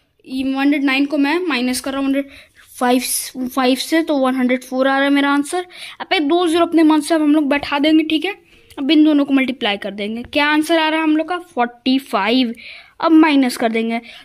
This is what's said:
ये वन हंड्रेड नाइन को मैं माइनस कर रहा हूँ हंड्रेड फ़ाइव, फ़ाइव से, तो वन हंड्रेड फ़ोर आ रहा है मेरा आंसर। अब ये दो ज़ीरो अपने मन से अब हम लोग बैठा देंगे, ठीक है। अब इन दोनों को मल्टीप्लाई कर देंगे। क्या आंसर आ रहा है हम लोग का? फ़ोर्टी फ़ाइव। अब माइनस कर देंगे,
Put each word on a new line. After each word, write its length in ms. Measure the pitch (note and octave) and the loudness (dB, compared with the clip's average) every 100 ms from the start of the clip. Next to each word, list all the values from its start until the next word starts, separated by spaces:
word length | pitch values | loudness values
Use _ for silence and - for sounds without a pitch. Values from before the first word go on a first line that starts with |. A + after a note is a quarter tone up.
| _ _ - | _ _ -12
ये 180 | C4 | -6
वन 120 | C4+ C4+ | -4 0
हंड्रेड 280 | C#4 D4 | 0 2
नाइन 220 | C#4 C4+ C#4+ | 0 0 0
को 120 | D4+ | 0
मैं 200 | C#4 E4+ F#4 | 0 0 -2
माइनस 320 | B3+ B3 B3+ | -2 -2 -4
कर 100 | C#4 | -6
रहा 80 | C4+ | -4
हूँ 80 | C4+ | -2
हंड्रेड 220 | C4+ C#4 - - _ - - | -2 -4 -12 -20 _ -20 -4
फ़ाइव, 240 | B3 B3+ B3 - - C4 B3+ | 0 0 0 -6 -8 -8 -8
फ़ाइव 280 | - B3+ C4 | -2 0 0
से, 260 | - D#4+ | 0 -2
तो 140 | D#4+ C#4+ | 0 0
वन 180 | C4 C4 | 0 0
हंड्रेड 280 | B3+ B3+ | -2 -2
फ़ोर 240 | - B3+ C4+ | -4 -2 0
आ 80 | C4+ | 0
रहा 80 | |
है 60 | C#4 | 2
मेरा 200 | C#4+ C#4+ | 2 2
आंसर। 360 | C#4+ C#4+ F4+ F4+ - - - | 0 -2 -6 -8 -14 -20 -16
अब 120 | - | -4
ये 60 | F#4 | -2
दो 260 | C#4+ F4 F4+ | 0 0 2
ज़ीरो 180 | E4+ E4+ | 2 2
अपने 180 | D#4 | 4
मन 180 | D#4 D#4 | 4 4
से 120 | D4 E4 | 2 0
अब 60 | |
हम 120 | D4+ D4+ | 2 2
लोग 120 | C#4 | 2
बैठा 300 | C#4+ - C#4+ | -2 -2 -2
देंगे, 240 | D4+ D#4+ | 2 2
ठीक 220 | D#4 D#4 F4 | 2 -2 -4
है। 100 | G4+ _ - _ - | -8 _ -20 _ -8
अब 140 | C4+ | 2
इन 120 | D4+ D4+ | 4 4
दोनों 200 | D4 C#4+ | 4 2
को 80 | |
मल्टीप्लाई 440 | C4+ B3+ B3+ A3 G3+ | 2 0 -2 -4 -4
कर 140 | G3+ | -6
देंगे। 320 | G3 G3+ A3+ | -8 -8 -8
क्या 240 | A#3+ D4 D4 | -4 -2 2
आंसर 320 | D4+ D#4 E4 | 0 2 0
आ 80 | D#4 | 0
रहा 100 | D#4 | 0
है 40 | |
हम 120 | D#4 D#4 | 0 0
लोग 120 | D#4+ | -2
का? 80 | F4+ | -6
फ़ोर्टी 600 | F4 - A#3+ - B3+ C4 | -6 -4 -4 -4 -2 -2
फ़ाइव। 540 | - G#3+ G3+ B3+ A#3+ A#3 - - - - | -2 -2 0 0 -2 -6 -16 -20 -20 -4
अब 120 | E4 | 4
माइनस 460 | D#4+ D#4+ C#4 B3 - | 6 6 4 0 0
कर 140 | A#3 | -2
देंगे, 300 | A3+ A3+ A3+ A#3 - | -2 -2 -4 -8 -18